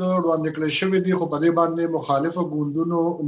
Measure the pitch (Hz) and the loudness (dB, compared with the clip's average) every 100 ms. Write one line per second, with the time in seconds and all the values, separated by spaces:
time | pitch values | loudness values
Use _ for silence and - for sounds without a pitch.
0 | 185 185 165 160 156 156 156 - 190 190 | 0 0 2 0 0 -2 -2 0 0 2
1 | 180 180 160 147 165 165 165 165 165 160 | 2 0 0 2 2 4 2 0 -2 -2
2 | - 139 160 175 160 151 147 151 165 170 | 0 0 0 -2 -2 -2 -2 -2 0 0
3 | 170 165 | 0 -2